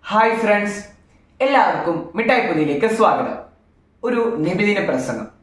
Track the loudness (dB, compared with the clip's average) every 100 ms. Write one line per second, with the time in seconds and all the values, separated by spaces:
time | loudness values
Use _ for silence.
0 | 0 2 2 2 2 2 0 -8 -14 _
1 | _ _ _ _ 2 4 2 0 -4 -4
2 | -6 -4 0 0 0 0 0 0 0 2
3 | 2 2 -2 -8 -14 _ _ _ _ _
4 | -4 0 -2 -2 -2 0 0 0 0 -2
5 | -4 -8 -10 _